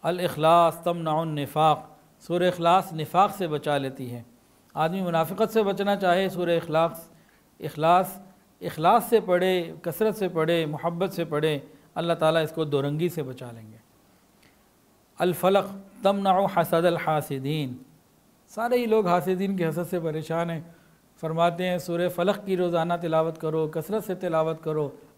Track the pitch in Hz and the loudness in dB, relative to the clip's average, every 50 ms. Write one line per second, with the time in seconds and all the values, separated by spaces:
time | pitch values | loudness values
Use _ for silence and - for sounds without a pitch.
0 | - 165 175 180 180 175 - 147 151 160 170 170 170 165 156 165 - 175 175 170 | -2 -2 -2 0 -2 -4 -2 2 4 6 6 8 6 4 2 0 -4 -4 -4 -2
1 | 165 160 151 156 165 160 151 147 143 135 - 151 156 156 151 156 - - - - | -2 -2 -2 0 -2 -2 -4 -4 -6 -4 0 2 4 4 4 2 -2 -16 -20 -20
2 | _ _ _ _ - - 160 175 175 180 175 170 170 170 175 190 185 190 170 160 | _ _ _ _ -8 -4 -2 0 2 0 0 2 2 4 4 4 2 0 -6 -8
3 | 156 - - 175 196 202 190 - 190 165 151 147 143 156 147 139 135 135 135 - | -8 -2 2 2 2 2 2 -4 -4 -4 -4 -4 -2 0 -2 -2 -2 -4 -8 -10
4 | 135 123 120 120 113 - _ _ _ _ _ _ _ _ _ 151 156 165 175 196 | -12 -12 -12 -12 -14 -18 _ _ _ _ _ _ _ _ _ -2 -2 0 0 -2
5 | 190 180 165 160 160 156 160 143 175 160 196 226 214 196 196 196 202 202 202 196 | -2 0 0 0 0 0 0 -2 -2 0 2 2 2 2 0 0 0 0 0 0
6 | 202 180 175 185 190 190 - 175 180 170 170 165 165 - 151 156 165 170 165 - | 2 2 2 4 2 0 -2 -2 0 0 0 0 0 0 0 2 2 2 0 -6
7 | - - - _ _ _ _ _ _ _ _ _ - 151 - 151 151 160 175 180 | -18 -20 -20 _ _ _ _ _ _ _ _ _ -12 -10 -6 -2 2 4 4 4
8 | 190 190 - - - - - _ _ _ _ _ - 170 - - 156 175 214 233 | 4 0 -6 -14 -18 -20 -20 _ _ _ _ _ -10 -10 -6 0 2 4 4 4
9 | - - 240 220 196 - 180 180 180 185 185 180 170 165 160 160 - 170 156 - | 4 4 2 2 4 4 2 2 4 2 2 0 -2 -4 -10 -10 -8 -8 -4 0
10 | 220 220 196 214 196 180 170 165 160 160 170 170 160 151 151 147 - 170 170 170 | 0 0 0 0 -4 -2 0 0 0 2 2 2 0 -2 -4 -4 -4 -4 -2 -2
11 | 185 185 - - 170 160 156 147 151 160 151 143 - - - - _ _ _ - | -4 -2 -2 -4 -4 -2 -2 0 0 0 0 -2 -6 -10 -20 -20 _ _ _ -6
12 | 165 170 170 165 165 156 160 165 160 151 156 - 160 151 143 143 135 143 143 151 | -2 -2 0 2 2 2 4 2 0 0 -2 -4 -4 0 0 0 0 0 -2 -2
13 | 170 175 170 165 151 127 127 - 131 120 117 117 110 107 110 117 _ _ _ _ | -2 -4 -4 -4 -8 -8 -10 -12 -14 -16 -16 -16 -18 -20 -20 -20 _ _ _ _
14 | _ _ _ _ _ _ _ _ _ _ _ _ _ _ _ _ _ _ _ _ | _ _ _ _ _ _ _ _ _ _ _ _ _ _ _ _ _ _ _ _
15 | _ _ _ - 165 180 175 - - 185 196 196 196 196 - - - - - - | _ _ _ -2 0 0 0 2 2 4 4 4 2 0 -10 -16 -18 -20 -20 -2
16 | - 190 202 202 196 196 185 185 196 180 - 180 165 156 - 165 170 175 170 165 | 0 0 2 2 2 2 2 4 2 2 2 0 0 2 2 2 2 2 2 0
17 | - - 156 151 143 - 143 135 135 139 151 156 147 131 123 127 - _ - _ | 0 0 0 0 0 -2 -6 -6 -4 -4 -2 -2 -4 -4 -6 -12 -16 _ -20 _
18 | _ _ _ _ _ _ _ _ _ _ - - 226 240 240 247 240 226 214 220 | _ _ _ _ _ _ _ _ _ _ -8 -6 -2 0 2 2 2 4 2 2
19 | 208 175 170 180 175 185 190 180 196 196 196 185 170 160 151 165 175 - - 180 | 4 4 2 2 2 0 -2 -2 0 -2 -2 0 0 -2 0 -2 -4 -4 -4 -4
20 | 160 165 151 160 156 - 165 165 170 170 170 156 160 - - - _ _ _ _ | -2 -2 -4 -4 -6 -4 -2 -2 -2 -2 -4 -8 -8 -12 -20 -20 _ _ _ _
21 | _ _ _ _ - 160 160 165 170 175 170 165 180 185 180 180 175 - 170 170 | _ _ _ _ -8 -6 0 2 2 2 2 0 -2 -2 -2 -4 -4 -4 -2 -2
22 | 175 180 175 - 175 190 202 202 202 196 190 175 180 175 170 170 160 170 175 175 | -2 -2 0 0 0 0 0 0 -2 -4 0 0 0 2 2 0 0 0 -2 -2
23 | 175 170 160 160 160 160 165 165 - 160 156 160 160 156 156 170 156 - 196 220 | -2 0 2 2 2 2 -2 -4 -4 -2 0 0 -2 -2 -2 -6 -6 -4 -4 -4
24 | 196 - 185 180 190 180 160 160 160 160 160 160 - 160 156 156 151 139 131 - | -4 -4 -8 -6 -4 -2 0 0 0 0 -2 -4 -4 -4 -2 -2 -2 -4 -6 -12
25 | - - _ | -20 -20 _